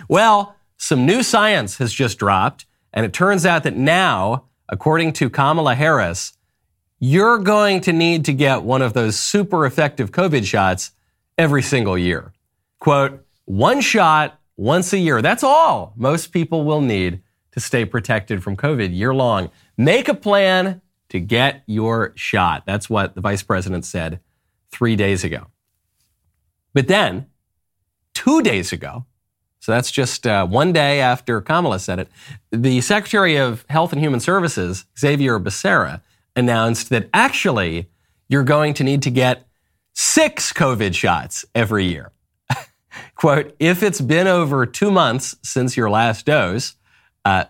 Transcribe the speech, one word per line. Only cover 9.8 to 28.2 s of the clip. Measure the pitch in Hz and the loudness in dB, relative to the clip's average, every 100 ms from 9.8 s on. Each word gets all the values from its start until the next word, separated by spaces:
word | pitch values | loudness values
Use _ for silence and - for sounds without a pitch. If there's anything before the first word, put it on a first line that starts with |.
| 147 - 104 | -2 -2 -4
covid | - 185 123 | 0 0 0
shots | 101 107 95 90 - _ _ _ _ - | 0 0 0 0 -6 _ _ _ _ 0
every | 160 143 | 2 2
single | - 131 104 90 | 0 0 0 0
year. | 87 80 - _ _ _ _ _ | 0 -2 -8 _ _ _ _ _
Quote, | 156 143 135 135 _ _ | 0 2 0 -4 _ _
"One | - 95 147 277 | -8 0 2 2
shot | - 220 170 156 147 - _ - | 0 2 4 4 0 -6 _ -6
once | 101 170 180 | 0 0 0
a | 196 | 0
year. | 170 120 | 2 2
That's | 143 240 | 2 2
all | 269 302 320 123 87 113 | 2 4 4 0 -6 -4
most | 131 165 - | -2 -2 -2
people | 180 160 165 | -4 -2 -2
will | 151 151 | 0 0
need | 131 101 90 92 _ _ _ | 0 0 -2 -6 _ _ _
to | - | -10
stay | - 127 | -4 -2
protected | 110 120 101 110 - 104 | -2 -4 -2 -4 -2 -6
from | 95 98 | -6 -4
covid | 143 139 98 | -2 -2 -4
year | 87 117 | -2 -2
long. | 135 123 101 85 _ _ - | 0 0 0 -4 _ _ -2
Make | 131 226 294 | 2 2 0
a | |
plan | 285 208 202 190 185 190 185 _ _ _ | -2 0 2 2 2 -2 -6 _ _ _
to | 190 | -6
get | - 117 135 139 - | -2 0 0 -2 -6
your | 107 110 113 107 - | -4 -2 -2 -4 -6
shot." | - 104 90 76 - | -4 0 0 -2 -4
That's | 104 - | -6 -2
what | 107 95 | -2 -2
the | - | -4
vice | 101 98 | -4 -4
president | - 95 90 87 | -2 -4 -2 -8
said | - 90 80 85 _ _ _ _ _ | -6 -8 -8 -10 _ _ _ _ _
three | - 117 107 | -2 0 2
days | 101 95 | 0 0
ago. | 90 65 - _ _ _ _ _ _ _ _ _ _ _ _ | -4 -8 -12 _ _ _ _ _ _ _ _ _ _ _ _
But | 139 127 | -2 2
then, | 196 151 92 135 _ _ _ _ _ _ _ _ | 2 2 -4 -12 _ _ _ _ _ _ _ _
two | - | -4